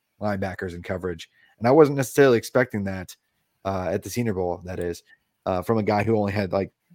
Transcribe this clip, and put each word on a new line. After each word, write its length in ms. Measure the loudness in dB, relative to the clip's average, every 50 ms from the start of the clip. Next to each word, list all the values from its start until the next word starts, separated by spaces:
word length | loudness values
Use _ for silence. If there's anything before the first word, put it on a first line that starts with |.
| _ _ _ -8
linebackers 520 | -6 -6 -4 -4 -6 -8 -8 -8 -10 -10 -10
in 80 | -10 -10
coverage. 460 | -8 -8 -6 -6 -8 -8 -10 -14 -20 _ _ _ _ _ -4
And 80 | 2 4
I 40 |
wasn't 260 | 8 8 8 8 6 0
necessarily 400 | -4 0 4 6 6 6 6 4
expecting 460 | 2 0 0 0 0 0 -2 -4 -4
that, 320 | -4 -6 -8 -10 -12 -16 _ _ _ _ _ _ _ _ _ -8
uh, 240 | -6 -4 -4 -4 -4
at 120 | -4 -4 -6
the 60 | -6
Senior 240 | -4 -4 -2 -2 -2
Bowl, 280 | -2 -2 -4 -4 -6 -8
that 140 | -12 -10 -8
is, 240 | -6 -6 -8 -10 -12 _ _ _ _ _ _ _ -6
uh, 160 | -4 -4 -4
from 160 | -2 0 0 0
a 60 | 0
guy 200 | 0 0 0 2
who 140 | 2 0 0
only 160 | 0 0 -2
had, 180 | -2 -2 0
like, 220 | 0 -2 -2 -4 _ _ _ _ _